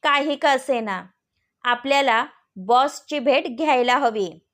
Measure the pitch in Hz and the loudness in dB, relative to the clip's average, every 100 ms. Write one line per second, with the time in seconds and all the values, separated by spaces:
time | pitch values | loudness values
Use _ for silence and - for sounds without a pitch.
0 | 302 285 294 285 294 262 262 247 220 185 | 2 0 0 0 0 0 0 -4 -4 -8
1 | 185 _ _ _ _ _ 247 247 269 277 | -10 _ _ _ _ _ -4 -2 0 0
2 | 269 226 285 _ _ - 185 240 277 - | 2 0 -2 _ _ -18 2 2 2 -2
3 | - 302 254 285 339 240 311 262 247 254 | -8 -4 2 0 0 -4 0 2 2 2
4 | 262 220 185 - _ | 0 -2 -6 -8 _